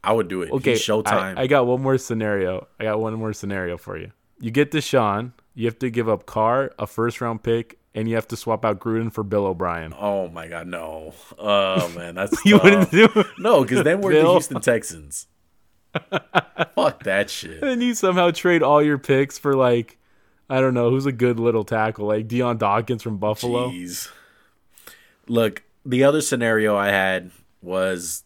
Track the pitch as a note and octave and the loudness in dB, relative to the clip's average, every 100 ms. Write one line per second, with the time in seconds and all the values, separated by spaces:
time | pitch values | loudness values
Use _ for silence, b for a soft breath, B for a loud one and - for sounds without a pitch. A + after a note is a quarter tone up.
0 | F#2+ A2+ F2+ F#2 E2+ C3+ C3 A2+ - G#2+ | 0 0 0 -4 -4 -2 0 0 0 0
1 | G#2+ G#2 F#2+ F#2+ C3 C#3+ B2 B2+ C3 C3 | 0 0 -2 -4 2 2 2 0 0 -2
2 | - A2+ G#2+ G2+ F2+ F#2 - _ A2 G#2+ | -2 -4 -2 0 -2 -4 -10 _ -4 -2
3 | A2 A2 A2 G#2 G2 G2 F2+ F2 - F2 | -4 -6 -8 -8 -8 -6 -6 -8 -10 -14
4 | - _ _ _ A#2 A#2+ D3 D#3 - C3+ | -14 _ _ _ -4 0 0 -2 0 0
5 | G#2+ G2+ B2 _ _ - A2+ A2+ B2+ A#2 | 2 -2 -6 _ _ -4 -4 -2 -4 -2
6 | A2+ G#2 - A2 A2 B2+ C#3 - G#2 - | 0 -2 -4 -2 0 0 -2 -6 -8 -2
7 | A#2 - A#2+ A2+ - A#2 A#2 - _ A2 | -4 -2 -8 -6 -2 -2 -4 -18 _ -6
8 | A2+ A2+ - A#2 - G#2+ A2+ G2+ A#2 A2+ | -2 -4 -4 -10 -4 -2 -2 -2 -4 -4
9 | A2+ - G2+ G#2 G2 F2 F2+ E2+ D#2+ D#2 | -4 -6 -2 0 -2 -2 -4 -4 -10 -6
10 | G#2 G2 F2+ E2 E2 E2 F2 F2 D#2+ D#2+ | -4 -4 -6 -10 -12 -12 -10 -10 -10 -12
11 | D#2 - - - G#2 G2+ G2 F#2 F2 E2+ | -16 -20 -20 -10 0 2 2 0 -2 -6
12 | E2+ F2 G2+ - G3+ G#3 F#3 G3+ F3+ E3+ | -12 -6 -4 0 6 8 8 6 4 6
13 | A3 G#3+ - - G#3+ F#3 B2 C3+ D3 F#3 | 6 4 -2 -2 4 4 4 2 2 2
14 | F#3+ D#3 D#3+ F3+ - A#2+ - A#2 - E2 | 4 4 6 4 2 -2 0 0 -2 -16
15 | D2 - - _ _ _ _ _ _ - | -16 -16 -16 _ _ _ _ _ _ -10
16 | _ D4 _ F#3 - - - - - - | _ -8 _ -2 -2 -8 -6 0 -2 -2
17 | - G2 G2+ - - - C#4+ B3 B3 A3+ | -2 -2 -2 -6 -12 -6 -4 0 -2 0
18 | F#3+ F3+ F3 E3+ F3+ E3+ C#3 D3 D3+ C#3+ | 0 2 2 2 2 4 6 6 4 0
19 | - C3+ C#3 - C#3+ C3+ B2 A#2+ A#2 _ | 0 0 0 -2 -2 2 4 2 -2 _
20 | _ _ _ _ _ C3 C3 B2 A#2+ C3 | _ _ _ _ _ 0 2 2 2 2
21 | C#3 A#2+ B2 A#2 A#2 A2+ G2+ A2+ A2 G#2+ | -2 0 0 2 0 0 -2 -2 -2 -2
22 | G#2 G#2+ A2 A#2+ B2 A2+ G#2+ G#2 G#2+ A#2 | -2 -2 -2 -2 -2 0 0 0 -2 -6
23 | A#2+ G#2 G#2+ G#2+ A#2+ A#2+ B2 F2+ F2+ F2 | -6 -4 -4 -4 -4 -4 -4 -8 -12 -12
24 | - b b b b b _ B B B | -14 b b b b b _ B B B
25 | B B - A#2 A2 - _ _ C3 B2+ | B B -4 0 0 -2 _ _ -4 2
26 | C3+ D3+ D3 B2+ A#2 A2 G#2+ G2+ G2+ G2 | 4 2 -2 -2 2 2 2 2 2 2
27 | F#2+ F#2 F2+ _ _ _ F2 F#2 F#2 F2+ | 0 -2 -6 _ _ _ -6 -2 -2 -4
28 | F2 - | -8 -12